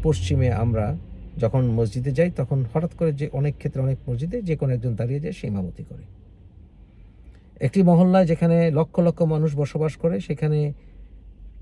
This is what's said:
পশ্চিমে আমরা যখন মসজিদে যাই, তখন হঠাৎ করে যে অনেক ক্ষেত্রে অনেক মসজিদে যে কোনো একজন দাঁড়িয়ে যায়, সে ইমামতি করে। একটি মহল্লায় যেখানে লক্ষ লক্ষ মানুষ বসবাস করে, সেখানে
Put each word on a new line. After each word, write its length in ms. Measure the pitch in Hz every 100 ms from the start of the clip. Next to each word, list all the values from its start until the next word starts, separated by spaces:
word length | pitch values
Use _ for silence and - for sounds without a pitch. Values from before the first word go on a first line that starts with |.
পশ্চিমে 500 | 156 143 - 143 127
আমরা 440 | 117 113 110 104 160 - - - -
যখন 280 | 110 131 123
মসজিদে 460 | 113 113 127 127
যাই, 180 | 135 175
তখন 340 | 170 131 139 117
হঠাৎ 200 | 160 165
করে 180 | - 165
যে 160 | 139 139
অনেক 240 | 139 143 -
ক্ষেত্রে 260 | 147 135
অনেক 160 | 131 131 -
মসজিদে 340 | 120 165 240
যে 140 | 190 151
কোনো 180 | 139
একজন 200 | 123 123
দাঁড়িয়ে 260 | 107 120 143
যায়, 120 | 156
সে 140 | 190 -
ইমামতি 380 | 196 180 -
করে। 180 | - - - - - - - - - - - - - - - - - -
একটি 220 | 135 196
মহল্লায় 440 | 175 165 185 190 170
যেখানে 440 | 165 170 170 165
লক্ষ 300 | 147 160 -
লক্ষ 220 | 175 165
মানুষ 340 | 165 156 156 143
বসবাস 400 | 143 147 156 -
করে, 240 | 165 190
সেখানে 520 | - 143 151 151 147 143 - - - - - - - -